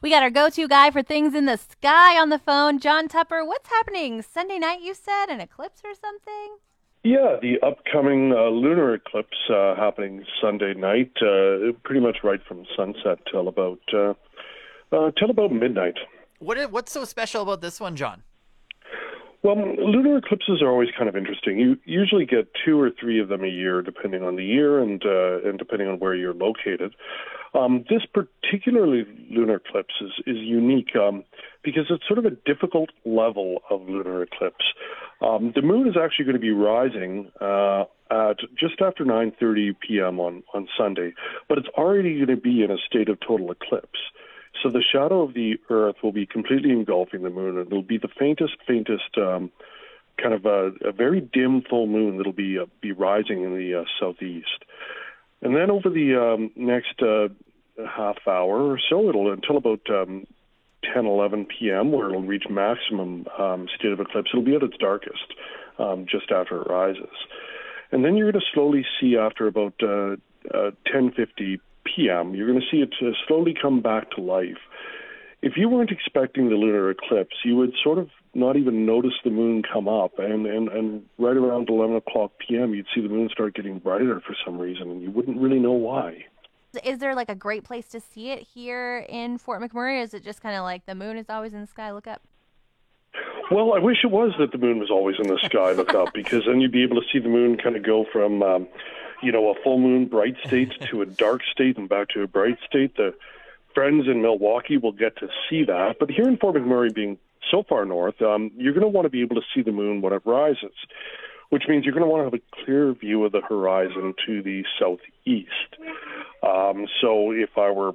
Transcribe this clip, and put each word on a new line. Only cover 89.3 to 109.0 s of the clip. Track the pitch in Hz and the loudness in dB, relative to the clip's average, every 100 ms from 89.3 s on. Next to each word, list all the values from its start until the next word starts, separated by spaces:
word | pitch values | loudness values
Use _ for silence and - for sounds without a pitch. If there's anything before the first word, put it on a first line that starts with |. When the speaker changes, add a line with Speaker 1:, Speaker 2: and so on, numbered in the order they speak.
| 240 | -8
Speaker 1:
Fort | - 208 | -8 -10
McMurray, | 233 226 247 269 | -8 -6 -4 -4
or | |
is | 233 | -6
it | 208 | -10
just | - 208 | -14 -12
kinda | 220 202 | -8 -6
like, | 180 180 | -6 -8
"The | 185 | -12
moon | 190 202 220 | -12 -10 -10
is | 220 | -10
always | 220 220 | -10 -10
in | 208 | -12
the | 208 | -16
sky, | - 214 | -14 -12
look | 202 220 | -12 -14
up"? | 220 _ _ _ _ _ _ _ _ _ - - - - | -18 _ _ _ _ _ _ _ _ _ -14 -12 -12 -2
Speaker 2:
Well, | 196 226 | 2 2
I | 202 | 4
wish | 190 240 | 2 2
it | 247 | 2
was | 196 233 180 | 2 2 2
that | 143 | -2
the | 131 | 2
moon | 120 117 | 0 0
was | 104 | 0
always | 98 98 98 | 0 0 0
in | 104 | -2
the | 92 | 0
sky, | - 110 92 | 0 2 2
look | 92 92 | 2 2
up, | 135 90 | 2 2
<laughs> | - | -2
because | 101 120 | -2 0
then | 107 127 | 2 2
you'd | 131 | 4
be | 123 | 2
able | 127 120 | 2 0
to | - | 0
see | 139 | -2
the | 117 | 2
moon | 120 120 117 | 4 4 2
kinda | 120 110 | 0 -2
go | 104 110 110 | 0 0 2
from, | 113 104 104 | 0 2 2
um, | 98 92 92 - - - - - | 2 2 -2 -14 -16 -16 -16 -6
you | 131 | 0
know, | 113 107 | 2 2
a | 98 | 2
full | 135 127 | 2 4
moon | 127 127 | 4 4
bright | 127 113 110 127 | 2 2 0 -2
state | 135 127 127 - 127 | -2 0 0 -4 -8
to | 113 | -6
a | 98 | -4
dark | 95 110 120 - | 0 0 2 -4
state | - 131 123 | 0 0 0
and | 95 | -2
back | 101 101 | -2 -2
to | 110 | -4
a | 98 | -2
bright | 101 107 120 - | 0 0 0 -2
state. | 143 135 - | 0 0 0
The | 101 - - - - - _ | -2 -2 -20 -20 -20 -20 _
friends | - 139 151 131 | 0 4 4 2
in | 120 | 2
Milwaukee | 113 107 104 117 - 147 | 4 4 2 0 0 0
will | 117 | 0
get | 101 110 - | 0 -2 -2
to | 101 - - | -10 -8 -4
see | 160 | 0
that. | 139 90 190 - | 0 2 0 0
But | 147 | -2
here | 139 247 | 2 2
in | 254 | 4
Fort | 202 156 | 2 2
McMurray, | 123 123 120 | 2 2 2
being | 110 104 98 _ _ - | 0 -4 -6 _ _ -2
so | 175 | -2
far | 208 131 98 | 0 -2 0
north, | 90 90 - | -2 -2 0
um, | 110 107 107 110 | 0 2 -2 -2
you're | 127 | 0
gonna | 143 214 | 2 2
wanna | 196 | 2